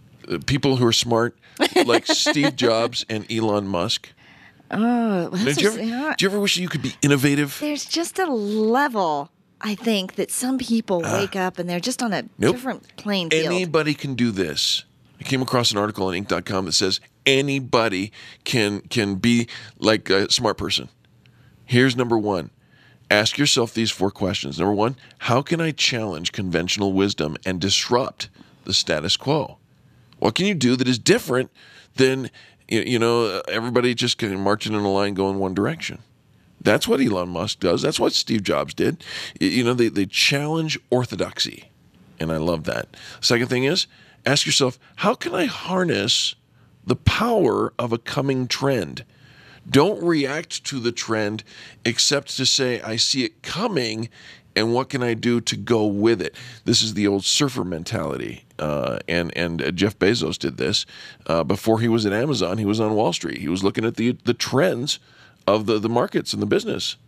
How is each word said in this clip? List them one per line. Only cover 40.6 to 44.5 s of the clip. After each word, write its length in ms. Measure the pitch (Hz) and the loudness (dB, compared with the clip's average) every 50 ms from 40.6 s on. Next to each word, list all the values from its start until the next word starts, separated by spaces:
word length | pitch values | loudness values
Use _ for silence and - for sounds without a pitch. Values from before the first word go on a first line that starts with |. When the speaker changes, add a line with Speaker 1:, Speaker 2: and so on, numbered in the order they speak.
| 160 156 143 - - _ | -2 -2 -4 -6 -4 _
Speaker 1:
orthodoxy, 800 | 120 123 123 - 113 87 87 - - - - - 53 - - - _ _ _ _ _ - - - - - | 0 0 0 0 -2 -4 -4 -4 -4 -4 -4 -6 -6 -10 -18 -20 _ _ _ _ _ -20 -20 -16 -8 -6
and 120 | 80 80 | -4 -2
I 60 | 80 78 | -2 0
love 260 | 78 85 85 80 73 | 0 0 0 -2 -2
that. 220 | - 58 58 - - - - - - - - | -4 -6 -6 -6 -8 -14 -20 -20 -20 -10 -4
Second 260 | - - 123 117 127 120 | 0 2 2 2 2 0
thing 180 | 123 123 131 | 0 0 0
is, 200 | 135 170 196 - - - - - - _ _ - | 2 0 0 -2 -4 -8 -18 -20 -20 _ _ 0
ask 200 | 123 139 147 - | 0 2 2 2
yourself, 340 | 160 | 0